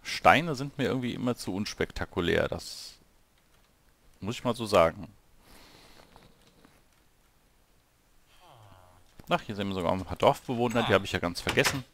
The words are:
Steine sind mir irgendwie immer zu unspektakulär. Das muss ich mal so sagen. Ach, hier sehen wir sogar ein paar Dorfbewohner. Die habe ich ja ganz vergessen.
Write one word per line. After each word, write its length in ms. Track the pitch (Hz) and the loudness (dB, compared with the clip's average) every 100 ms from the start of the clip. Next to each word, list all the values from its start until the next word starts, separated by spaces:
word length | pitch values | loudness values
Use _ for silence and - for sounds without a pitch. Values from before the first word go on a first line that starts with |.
Steine 520 | - - - 107 170 | -10 4 6 6 4
sind 240 | 131 143 - | -4 -6 -4
mir 60 | |
irgendwie 300 | 139 131 123 | -2 -2 -4
immer 220 | 85 123 117 | -4 -4 -4
zu 180 | - | -4
unspektakulär. 920 | 95 104 - - - 85 - 87 82 - | -4 -6 -4 -6 -4 -6 -2 2 2 0
Das 460 | 87 - - - - _ _ _ _ _ _ _ _ _ _ _ - | -4 -10 -14 -16 -20 _ _ _ _ _ _ _ _ _ _ _ -12
muss 160 | 95 123 | -10 -6
ich 80 | |
mal 120 | 127 117 | -4 -4
so 100 | 110 | 2
sagen. 420 | 98 82 85 92 - _ - - - - - - - - - - - - _ - _ _ _ _ _ _ _ _ _ _ _ _ _ _ _ _ - 180 127 104 92 90 90 - - - | 6 6 2 -16 -18 _ -20 -20 -20 -20 -20 -20 -20 -20 -20 -20 -20 -20 _ -20 _ _ _ _ _ _ _ _ _ _ _ _ _ _ _ _ -20 -20 -20 -20 -20 -20 -20 -20 -20 -4
Ach, 120 | 170 | -4
hier 140 | - 101 | -4 -6
sehen 120 | 98 | -4
wir 60 | |
sogar 180 | 95 87 | -2 0
ein 120 | 95 | -2
paar 120 | - 90 | -4 2
Dorfbewohner. 680 | - - - 120 120 117 | 2 2 -4 -2 0 0
Die 100 | 117 | 4
habe 100 | 98 | 4
ich 80 | 95 | 2
ja 60 | 92 | -4
ganz 220 | 87 87 | -4 -4
vergessen. 440 | - - 139 135 127 | -2 2 2 0 -10